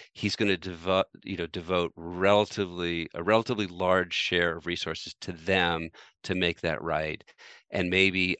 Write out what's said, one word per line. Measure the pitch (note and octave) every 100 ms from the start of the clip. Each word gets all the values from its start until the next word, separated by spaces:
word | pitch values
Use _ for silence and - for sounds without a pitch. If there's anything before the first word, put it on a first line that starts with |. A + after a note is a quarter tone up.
| -
he's | - G2+ -
gonna | G#2 F#2
devo-, | F#2 E2 F2+ F#2+ - -
you | - F2+
know, | E2
devote | F2+ E2 F2+ E2+ -
relatively, | E2+ F2 F#2+ G#2 G#2+ - F#2 F2 E2+ E2+ E2
a | -
relatively | F2 A2+ A#2 G#2+ F#2+
large | F2 F#2 F#2 F2+
share | - - F2+ E2+ E2
of | F2
resources | F2 E2 D#2+ - -
to | -
them | E2+ E2 F#2+ E2+ E2 E2 - - _
to | - F#2
make | F2 -
that | E2+ D#2
right. | E2 D#2 D#2 - - - - - _
And | F#2+ F2+
maybe | F#2 F#2+ F#2 F2+